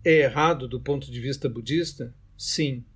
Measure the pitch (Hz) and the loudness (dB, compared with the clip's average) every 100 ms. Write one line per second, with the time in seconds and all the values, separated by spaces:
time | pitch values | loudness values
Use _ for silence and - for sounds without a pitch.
0 | 170 156 139 147 156 156 123 123 139 143 | 4 6 6 4 2 2 -4 -8 -4 -4
1 | 135 120 127 131 135 117 110 160 165 - | -4 -8 -6 -4 -4 -4 -4 -2 -2 -8
2 | 120 - - - - - 147 123 - | -12 -14 -20 -12 -6 -2 -2 -4 -12